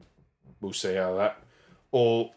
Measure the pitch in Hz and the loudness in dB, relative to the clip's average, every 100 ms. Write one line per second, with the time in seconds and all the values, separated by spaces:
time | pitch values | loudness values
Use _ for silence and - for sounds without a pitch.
0 | _ _ _ _ - - 98 95 98 95 | _ _ _ _ -20 -14 -10 -6 -4 -2
1 | 92 92 104 - - _ _ _ _ 131 | -2 0 -2 -4 -14 _ _ _ _ 2
2 | 117 117 113 | 2 2 -2